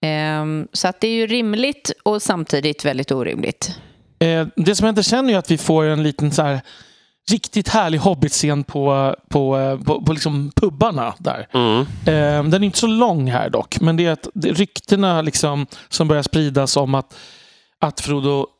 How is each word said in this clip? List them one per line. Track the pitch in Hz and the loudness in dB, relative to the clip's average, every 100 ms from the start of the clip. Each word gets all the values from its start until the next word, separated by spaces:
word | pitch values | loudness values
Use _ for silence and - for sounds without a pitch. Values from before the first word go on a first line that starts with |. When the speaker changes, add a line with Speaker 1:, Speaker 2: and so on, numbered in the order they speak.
Speaker 1:
Ehm, | 160 151 156 151 156 156 - | -2 -2 -2 -4 -4 -6 -6
så | - 185 | -4 -4
att | 180 | -2
det | 226 | -2
är | |
ju | 226 220 | -2 -2
rimligt | 240 226 208 262 285 - - | -2 -2 0 -2 -4 -8 -4
och | - 208 | -2 -2
samtidigt | - 185 156 143 151 147 | 0 -2 0 0 0 -2
väldigt | 147 131 143 | -2 -2 -2
orimligt. | 135 117 62 - - - 180 - _ _ _ | -2 -2 -4 -6 -6 -8 -12 -18 _ _ _
Speaker 2:
Eh, | 165 165 156 - | 0 2 -2 0
det | 170 202 | 0 2
som | 220 | 2
händer | 214 | 2
sen | 202 233 269 | 2 2 2
är | |
ju | 202 | 2
att | - | 2
vi | 160 | -2
får | - 160 | 2 2
en | 156 151 | 4 2
liten | 151 143 147 | 0 0 -2
så | 143 | 2
här | 151 139 - - - _ _ _ - | 0 0 -6 -20 -20 _ _ _ -2
riktigt | 220 - - 190 | -2 0 -4 0
härlig | 220 180 156 | 0 2 2
hobbitscen | 190 165 143 - 151 143 | 2 2 0 0 0 0
på, | 139 147 139 139 135 - _ | -2 -2 2 2 0 -2 _
på, | 143 135 135 | 0 2 0
eh, | 135 135 | 0 -2
på, | 139 151 | -2 0
på | 151 | 0
liksom | 156 156 143 143 - | 0 -2 -2 -2 0
pubbarna | 208 143 226 156 117 - | 0 2 0 0 -4 -4
där. | - 123 107 | -6 -6 -4
Speaker 3:
Mm. | 127 120 110 | 0 2 2
Speaker 2:
Eh, | 139 - - 156 147 147 147 | 0 -2 0 2 2 2 2
den | 180 | 2
är | 202 | 2
inte | 180 | 0
så | 233 | 0
lång | 220 240 170 127 | 2 2 2 0
här | 123 107 | 0 0
dock, | - - - | -2 -4 0
men | 160 165 | 0 2
det | 170 | 0
är | |
att | 156 160 | 0 -6
det, | - 156 | -6 -2
ryktena | 165 196 - - 196 196 170 | 0 -2 -4 0 2 2 0
liksom | 156 - 156 143 139 - - | 0 -2 -2 -2 -6 -10 -10
som | - 160 | -2 2
börjar | 151 | 2
spridas | 139 156 151 139 135 - | 0 0 0 0 0 0
om | 135 | 0
att, | 135 127 - - - - _ _ _ | 0 -2 -14 -20 -20 -20 _ _ _
att | 156 143 | -4 -4
Frodo | - 143 139 139 139 | -4 -2 0 0 -2